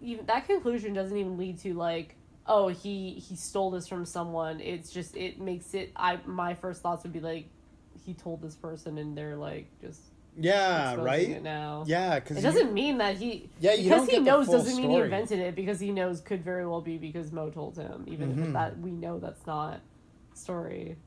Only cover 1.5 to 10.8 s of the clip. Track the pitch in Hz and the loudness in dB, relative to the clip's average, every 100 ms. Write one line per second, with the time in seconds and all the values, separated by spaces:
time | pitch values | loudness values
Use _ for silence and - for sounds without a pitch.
1.5 | 170 196 170 170 165 160 - - - - | -6 -6 -2 -2 -2 -6 -14 -20 -10 4
2.5 | 214 190 175 202 196 185 - - 180 - | 4 4 0 -6 -6 -6 -10 -12 -12 -6
3.5 | 196 190 185 170 180 175 175 170 165 160 | -2 0 -2 -6 -8 -6 -6 -4 -4 -4
4.5 | 160 - 175 165 180 170 - 185 - 190 | -6 -8 -8 -8 -10 -10 -8 -8 -6 -6
5.5 | 175 - 196 - - 180 180 180 180 175 | -8 -6 -8 -8 -2 -2 -2 -4 -4 -4
6.5 | 175 185 175 175 170 175 165 165 165 151 | -4 -6 -6 -4 -4 -6 -8 -6 -6 -10
7.5 | - - - _ - - 175 170 165 160 | -20 -20 -20 _ -18 -14 -12 -10 -10 -10
8.5 | 151 165 160 160 151 151 147 151 147 151 | -12 -12 -12 -10 -8 -8 -8 -8 -8 -8
9.5 | 151 - - - - - - - - 165 | -10 -12 -16 -18 -18 -20 -20 -18 0 4
10.5 | 202 190 170 | 6 6 4